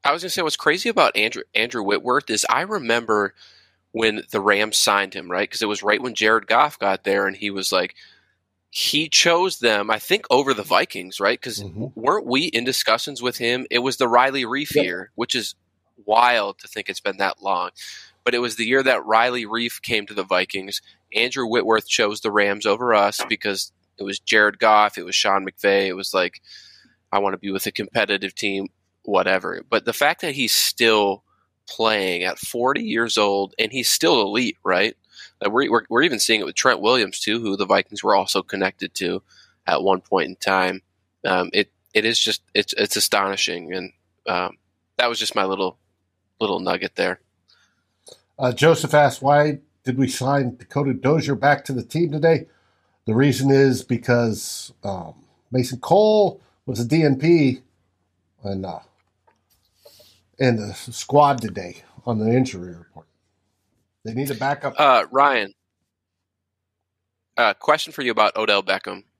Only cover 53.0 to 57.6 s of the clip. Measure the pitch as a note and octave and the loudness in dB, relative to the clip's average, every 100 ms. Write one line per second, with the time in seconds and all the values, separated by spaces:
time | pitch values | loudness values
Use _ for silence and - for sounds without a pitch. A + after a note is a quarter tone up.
53 | - A2 C#3+ A#2 C3+ C#3 C#3 B2 - A#2+ | -2 4 4 4 4 6 6 4 -2 -4
54 | - A#2+ A#2 G2+ - - - _ G2+ F#2+ | 2 2 2 -2 -8 -12 -14 _ -10 -10
55 | E2 - _ _ _ B2+ B2+ B2+ - F#3 | -12 -18 _ _ _ -4 -2 -6 2 4
56 | G#3+ G#3+ G3+ - _ _ - G#2+ A#2 D#3+ | 6 4 2 0 _ _ -10 -6 0 2
57 | D3+ C3 D#3 E3+ C#3 C3 | 2 2 4 4 4 0